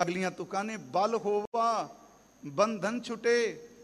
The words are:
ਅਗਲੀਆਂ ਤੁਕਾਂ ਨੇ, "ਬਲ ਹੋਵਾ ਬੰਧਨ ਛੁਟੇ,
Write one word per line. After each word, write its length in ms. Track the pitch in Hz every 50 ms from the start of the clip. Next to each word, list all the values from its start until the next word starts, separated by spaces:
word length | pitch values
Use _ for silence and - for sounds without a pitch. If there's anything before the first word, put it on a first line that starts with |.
ਅਗਲੀਆਂ 300 | 175 170 180 185 190 180
ਤੁਕਾਂ 320 | 180 - 170 - 196 196 208
ਨੇ, 140 | 220 220
"ਬਲ 380 | 190 143 127 139 180 202 226 233
ਹੋਵਾ 800 | 214 180 202 208 208 208 - - 226 226 233 220 202 151 143 - - - - - - - _ _ - -
ਬੰਧਨ 560 | 143 139 156 208 220 220 190 175 214 240 247
ਛੁਟੇ, 680 | 233 - - 233 240 233 240 240 226 196 160 - - - - -